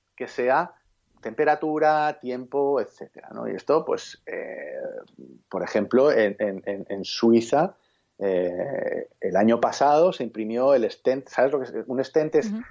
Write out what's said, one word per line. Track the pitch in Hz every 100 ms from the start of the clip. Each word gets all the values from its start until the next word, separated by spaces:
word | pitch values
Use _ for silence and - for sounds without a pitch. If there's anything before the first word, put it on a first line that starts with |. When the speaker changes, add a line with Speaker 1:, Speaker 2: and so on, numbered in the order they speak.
| _ _
Speaker 1:
que | 123
sea | - 123 139 175 - _ _ _ _
temperatura, | 117 110 151 151 156 156 151 151 151 147
tiempo, | - 123 127 139 139 139
etcétera, | 101 _ - - -
¿no? | 110 117
Y |
esto, | 98 - 151
pues, | - - - - -
eh, | - - - - - - - - _ 65 62 _
por | 95
ejemplo, | 87 110 101 123 143
en, | 120 107 98
en, | 104 95 -
en, | 98 -
en | 98
Suiza, | 95 - 117 117 117 139 175 - _ _ _ _
eh, | 101 92 90 90 - - - - - _
el | - 92
año | 110 117
pasado | 120 - 139 147 175
se | -
imprimió | 120 110 107 113 131
el | 135 110
stent. | - - 131 -
¿Sabes | - 131
lo | 143
que |
es? | 123 - 104
Un | 127
stent | 131 156 156 156
es | 208
Speaker 2:
Ujú. | 214 240